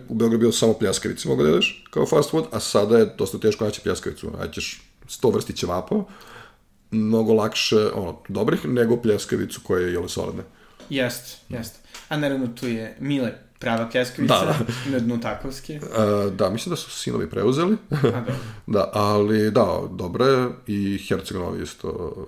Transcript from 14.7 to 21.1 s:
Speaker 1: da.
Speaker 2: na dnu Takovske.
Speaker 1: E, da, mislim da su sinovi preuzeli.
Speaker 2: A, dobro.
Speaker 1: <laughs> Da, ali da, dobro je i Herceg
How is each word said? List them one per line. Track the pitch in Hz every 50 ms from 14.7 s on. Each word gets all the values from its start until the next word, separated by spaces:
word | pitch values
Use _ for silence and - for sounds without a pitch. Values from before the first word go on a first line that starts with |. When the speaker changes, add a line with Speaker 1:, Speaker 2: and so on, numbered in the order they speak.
| 117 - -
Speaker 1:
da. | 139
Speaker 2:
na | 135 123
dnu | 113 120 120 117
Takovske. | 117 110 104 - - 135 127 - - - 156
Speaker 1:
E, | - 151 - - 113 107 104 104 101 101 101
da, | 92 98 104 92
mislim | 101 117 - 185
da | 165
su | - - -
sinovi | - - - 127 120 113 - -
preuzeli. | - 104 101 113 131 147 175 190 220 220 - -
Speaker 2:
A, | - 143
dobro. | 139 117 - 127 113 - 123 - - -
Speaker 1:
<laughs> | - - - -
Da, | 113 98 - - -
ali | 104 104 101 104 104 104 104 110 107 107 107
da, | 104 123 107 90 82 85 - -
dobro | 90 90 92 87 82 - 123
je | 135 135 127 127 123 - - - -
i | 104 101 101 98 98 95
Herceg | - -